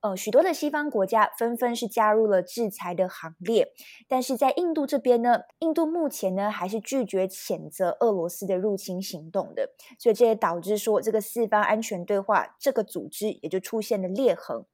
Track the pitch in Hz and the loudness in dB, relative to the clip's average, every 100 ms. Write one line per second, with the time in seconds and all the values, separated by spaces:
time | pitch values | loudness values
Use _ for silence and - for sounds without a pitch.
0 | 214 190 - 226 359 330 294 294 294 240 | -4 -4 2 4 4 2 -2 -2 -2 0
1 | 190 226 214 - 233 233 247 240 233 233 | 2 4 2 2 -2 0 -2 -2 -4 2
2 | 214 214 220 196 180 - 226 - 180 175 | 4 6 4 4 0 -2 -4 -4 -8 -2
3 | 185 - 165 165 185 226 - _ - - | -2 -2 -16 -10 0 2 2 _ -20 -20
4 | _ 262 247 254 269 269 359 320 277 285 | _ -2 -2 2 2 2 0 0 0 0
5 | 254 240 240 233 - _ 330 311 320 339 | 4 4 4 2 0 _ -2 0 0 0
6 | 302 - 190 185 202 208 180 214 202 269 | -2 -2 -4 -2 -2 -4 -4 -6 -4 -2
7 | 214 190 190 - - 175 156 - 180 - | -2 0 -2 -4 -6 -6 -6 -2 -2 2
8 | 240 196 170 - 190 185 208 196 - 180 | 2 2 -2 -6 -2 0 0 -2 -4 -8
9 | 196 165 160 196 - - - _ - - | -6 -10 -6 -6 -6 -6 -6 _ -20 -2
10 | 240 208 240 220 190 170 170 208 226 208 | 0 4 4 4 0 -2 -2 -2 2 0
11 | 208 214 208 - 220 214 208 220 226 175 | 2 -2 -2 -2 2 2 2 0 -2 -6
12 | 175 202 196 196 - _ - 262 208 175 | -2 -2 2 0 0 _ 0 0 -2 -6
13 | - - 214 - 156 190 190 226 208 214 | -10 -6 -6 -4 -4 -6 -4 -6 -2 -2
14 | 185 196 262 170 - 117 - | -2 2 2 2 -4 -10 -10